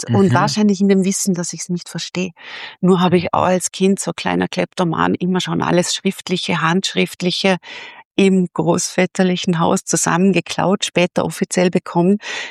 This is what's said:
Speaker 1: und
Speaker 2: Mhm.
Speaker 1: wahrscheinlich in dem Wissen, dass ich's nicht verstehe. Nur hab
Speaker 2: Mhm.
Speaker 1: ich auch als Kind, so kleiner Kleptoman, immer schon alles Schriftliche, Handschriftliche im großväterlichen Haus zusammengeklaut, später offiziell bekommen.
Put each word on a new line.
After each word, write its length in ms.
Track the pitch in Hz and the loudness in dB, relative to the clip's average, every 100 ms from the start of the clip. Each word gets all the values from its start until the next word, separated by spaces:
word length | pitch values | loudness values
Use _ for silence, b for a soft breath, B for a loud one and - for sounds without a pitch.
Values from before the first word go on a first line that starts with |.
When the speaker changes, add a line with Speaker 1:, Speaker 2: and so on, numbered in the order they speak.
| - | 0
Speaker 1:
und 160 | 196 196 | 2 4
Speaker 2:
Mhm. 20 | |
Speaker 1:
wahrscheinlich 480 | 175 196 214 208 185 | 4 2 2 2 2
in 80 | 196 | 4
dem 160 | 190 185 | 4 2
Wissen, 280 | - 208 | 0 -2
dass 200 | 175 170 | -2 -4
ich's 160 | 165 - | -8 -8
nicht 180 | 175 - | -8 -8
verstehe. 440 | 170 - 180 185 B B B B B | -10 -8 -6 -6 B B B B B
Nur 180 | 180 185 | 2 4
hab 140 | 180 | 4
Speaker 2:
Mhm. 60 | 175 | 2
Speaker 1:
ich 140 | 170 | 2
auch 100 | - | 0
als 280 | 165 185 - | 0 0 -2
Kind, 300 | - 190 196 | 0 0 0
so 100 | 170 | -4
kleiner 360 | - 185 180 180 | -6 -2 -2 -2
Kleptoman, 680 | - 175 - 175 160 180 - | -2 -4 -2 -2 0 0 0
immer 240 | 180 185 | 0 -2
schon 220 | 165 170 | -2 -2
alles 340 | - 175 180 - | 2 2 0 -2
Schriftliche, 640 | 190 - - 180 - 165 | -4 -6 -4 -4 -2 -2
Handschriftliche 960 | 160 185 - 185 180 - 180 - 190 175 B B B B _ - | 0 0 0 -2 -2 -2 -4 0 0 0 B B B B _ 2
im 280 | 196 190 180 | 4 4 2
großväterlichen 1080 | - 160 180 - - 185 - 185 180 - 165 | 0 0 0 -2 -2 -2 0 0 0 -2 0
Haus 260 | 180 190 - | 2 0 0
zusammengeklaut, 1000 | 165 165 165 196 170 - - 165 202 | -2 2 2 4 2 -2 -2 0 0
später 400 | - 170 180 - | -2 0 0 0
offiziell 460 | 170 - 190 - 180 | -4 -4 -2 0 0
bekommen. 480 | 180 - 175 175 208 B B B | 0 -2 0 2 0 B B B